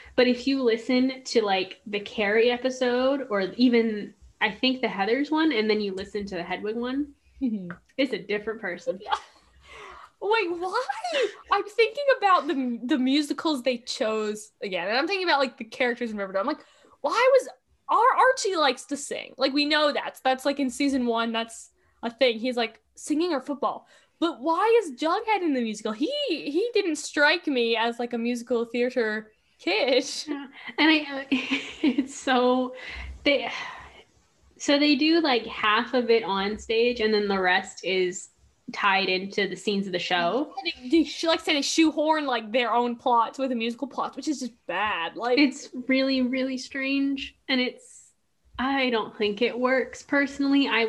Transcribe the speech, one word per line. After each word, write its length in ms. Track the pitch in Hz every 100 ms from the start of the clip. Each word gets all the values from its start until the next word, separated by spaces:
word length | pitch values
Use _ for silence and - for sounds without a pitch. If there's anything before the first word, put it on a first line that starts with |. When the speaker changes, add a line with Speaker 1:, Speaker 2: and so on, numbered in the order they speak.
| - -
Speaker 1:
But 120 | 254
if 180 | 240 269
you 160 | 269
listen 600 | 240 233 - 254 262 262
to, 180 | - 240
like, 380 | 208 190 185 - 214
the 140 | 202
Carrie 500 | 202 - 202 220 240
episode 760 | 240 262 254 247 247 262 277 -
or 140 | 202 185 -
even, 560 | 254 233 226 208 202 - - -
I 100 | 214
think, 300 | 202 254 254
the 60 | 220
Heathers 420 | 190 196 262 294
one, 220 | 311 320
and 160 | 226 214
then 140 | 214
you 120 | 202
listen 300 | 185 196 208 196
to 100 | 185
the 60 |
Hedwig 340 | 175 185 208 233
one, 320 | 247 269 285 - _ -
Speaker 2:
Mm-hmm. 280 | 262 208 175 175 _ -
Speaker 1:
it's 160 | 269
a 40 | 190
different 440 | 180 208 214 220
person. 360 | 190 175 175 190
Speaker 2:
<laughs> 60 | - - - _ _ _ - - 403 - - _
Wait, 260 | 381 453 349
why? 320 | 349 370 427 539 807 762 587 453 - -
I'm 140 | 403
thinking 400 | 381 - 440 571 571 440
about 300 | 392 349 285
the, 320 | 277 247 233
the 120 | 247 294
musicals 640 | 254 285 294 285 330 277
they 140 | 262 240
chose 760 | - - 220 220 214 208 - _
again, 240 | 202 180 180
and 100 | 247
I'm 120 | 320
thinking 180 | 392 349
about, 140 | 285
like, 160 | 269 -
the 60 |
characters 480 | 226 - 247 240 240
in 40 | 214
Riverdale. 260 | 196 190
I'm 40 | 240
like, 180 | 302 - _ _ _
"Why 100 | 294 403 508
was, 160 | 539 - - _ _ -
our 280 | 349 494 - 508
Archie 260 | 523 415
likes 300 | 349 285 -
to 120 | - 277
sing. 380 | - - 50 -
Like, 160 | 277
we 120 | 277
know 260 | 294 302 302
that's, 300 | 254 - -
that's, 240 | 262 254
like, 160 | 285 285
in 100 | 262
season 360 | - 285 262 240
one, 260 | 226 233
that's 380 | 226 226 - - _ _ _
a 60 | 240
thing. 280 | 233 254 220
He's, 180 | 254 240
like, 240 | 220 - _
singing 380 | - - 302 359
or 80 | 277
football." 480 | 285 277 208 - - _ _ _
But 200 | 330 226
why 400 | 294 339 440 453
is 80 | 349 247
Jughead 420 | 311 392 453 403
in 120 | 339
the 60 | 262
musical? 300 | 226 208 214
He, 220 | 214 339 587 554
he 420 | 302 - 311 480
didn't 240 | 440 392 302
strike 520 | - 302 294 349 320
me 280 | 254 233 226
as, 220 | 233 233
like, 140 | 240
a 60 | 240
musical 460 | 240 240 233 233
theater 680 | 233 247 247 247 220 214 214 _ _ _
kid. 500 | 320 403 254 - - - 302
Speaker 1:
Yeah. 180 | 285 277 - - -
And 100 | 311
I, 100 | 311 285 269
uh, 40 | 277
<laughs> 40 |
it's 840 | 254 - 269 - - 302 240 254
so, 640 | - 277 254 247 254 254 254 - - - -
they, 260 | 294 269 233 - - - - - - _ _ _ _ -
so 220 | - 285
they 160 | 294
do, 260 | 277 311 330
like, 240 | 311 240 226
half 480 | - 214 220 233
of 160 | 254 226
it 120 | 233
on 340 | 175 196 202 214
stage, 420 | - 226 240 240
and 120 | 214
then 140 | 208 202
the 140 | 196
rest 440 | 185 190 196 -
is 440 | 170 185 180 185 - _ _ _ -
tied 360 | - 202 190 190
into 400 | 185 196 208 190
the 80 | 175
scenes 300 | - 196 196
of 60 |
the 60 | 175
show. 560 | - 180 170 233 302 392
Speaker 2:
They, 240 | 339 294 247
they 160 | 320
sh-, 200 | - -
like 160 | 320 339
I 20 |
said, 140 | - 294
they 60 |
shoehorn, 640 | 277 - 320 302 302 311 277
like, 260 | 233 220
their 200 | 247 233
own 220 | 233 240
plots 440 | 240 262 233 220 -
with 120 | 269
the 60 | 240
musical 320 | 233 233 254
plots, 260 | - - -
which 120 | 302
is 100 | 262
just 140 | 247 - -
bad. 500 | 175 208 175 165 160
Like, 200 | 233 247
Speaker 1:
It's 300 | 277 - - 254 247
really, 340 | 262 269 262
really 340 | 247 262 262 262
strange, 760 | - 277 269 277 277 269 - - -
and 120 | 262
it's, 520 | 247 - - - - _ _ _ _ -
I 300 | 254 277 254
don't 240 | 226 - -
think 240 | 208 202
it 160 | 240 233
works 440 | 247 262 254 -
personally. 640 | - 285 277 277 277 277 240
I 180 | 220